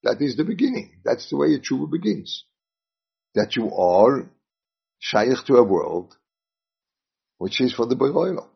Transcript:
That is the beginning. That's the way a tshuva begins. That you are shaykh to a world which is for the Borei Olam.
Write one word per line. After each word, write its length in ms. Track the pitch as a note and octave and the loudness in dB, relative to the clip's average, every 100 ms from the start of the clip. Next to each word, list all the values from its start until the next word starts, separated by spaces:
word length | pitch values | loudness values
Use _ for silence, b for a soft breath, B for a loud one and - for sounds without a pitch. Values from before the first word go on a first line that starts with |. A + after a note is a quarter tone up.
That 180 | A#2 A#2 | -2 -2
is 140 | C#3+ A2+ | -4 -4
the 80 | |
beginning. 560 | D#3 G3 C4+ B3 - - - | -6 -2 -2 -2 -10 -8 -4
That's 240 | B2+ - | -4 -4
the 80 | C#3+ | -2
way 160 | D3+ | 0
a 60 | C#3+ | 0
tshuva 300 | - C3+ D3+ | -2 -6 -4
begins. 540 | D#3+ G#3 F#3 - - _ _ _ _ _ _ _ _ _ G#2 | -4 -4 -4 -8 -16 _ _ _ _ _ _ _ _ _ -4
That 200 | G#2+ B2 | -2 -2
you 180 | A2 | -4
are 560 | - F2+ F2+ A2+ C#3 F2+ _ _ _ _ _ _ _ | 0 4 6 6 4 -6 _ _ _ _ _ _ _
shaykh 460 | - G#2+ A#2 B2+ - | -2 0 2 0 4
to 100 | B2 | 6
a 80 | |
world 520 | A2+ F2+ E2+ E2+ F2+ _ _ _ _ _ _ _ _ _ _ _ _ _ | 6 2 -2 -6 -10 _ _ _ _ _ _ _ _ _ _ _ _ _
which 240 | - - | -8 -2
is 120 | B2+ | -2
for 120 | B2 A#2 | 0 -2
the 100 | B2 | 0
Borei 380 | C3+ D3 F3+ | 0 0 -2
Olam. 140 | E3 - | -6 -12